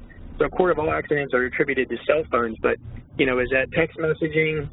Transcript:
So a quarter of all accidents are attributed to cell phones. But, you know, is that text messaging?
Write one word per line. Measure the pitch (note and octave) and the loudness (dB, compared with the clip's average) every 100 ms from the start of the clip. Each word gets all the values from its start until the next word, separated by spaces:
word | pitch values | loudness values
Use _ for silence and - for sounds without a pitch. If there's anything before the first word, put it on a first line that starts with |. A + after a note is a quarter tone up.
| - - - - | -20 -18 -16 -2
So | C#3+ | 0
a | |
quarter | - F3+ | 2 2
of | D3+ | 2
all | D#3 | 0
accidents | D#3 - D3 C#3 | -2 0 0 2
are | B2 B2 | 0 0
attributed | B2 C#3 C3 B2 | 0 0 0 -2
to | A#2+ - | -2 2
cell | D3+ D#3 | 2 2
phones. | A#2+ A#2 A2 | 0 0 0
But, | A#2+ A#2 - - - - | 0 -2 -4 -14 -10 0
you | C3+ | 2
know, | B2+ | 2
is | B2 | 0
that | C3 C3 | 0 0
text | E3 D#3+ - | 0 -2 -2
messaging? | D#3+ D#3 D#3+ D#3 D#3 D#3 C#3+ | -2 0 0 0 0 -2 -6